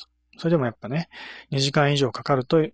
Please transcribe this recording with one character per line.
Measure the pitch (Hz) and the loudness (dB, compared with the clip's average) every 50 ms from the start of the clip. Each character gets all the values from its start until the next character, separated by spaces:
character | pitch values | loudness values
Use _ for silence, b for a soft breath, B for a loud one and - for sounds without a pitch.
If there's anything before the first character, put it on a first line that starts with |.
| - - _ _ _ _ _ | -20 -20 _ _ _ _ _
そ | - - | -6 -2
れ | 165 | 0
で | 175 | 2
も | 151 127 | 2 0
や | 117 | -2
っ | - - | -4 -6
ぱ | - 107 | -8 -4
ね、 | - 170 - B B B B B B B B B | -4 -4 -4 B B B B B B B B B
二 | 139 135 | -2 0
時 | 135 139 | 0 2
間 | - 156 143 143 147 | 2 4 4 4 4
以 | |
上 | 139 139 113 | 2 0 0
か | - - - | -2 -4 -2
か | - 143 | 0 0
る | 127 127 | 0 2
と | - 165 160 156 - | 2 2 2 2 0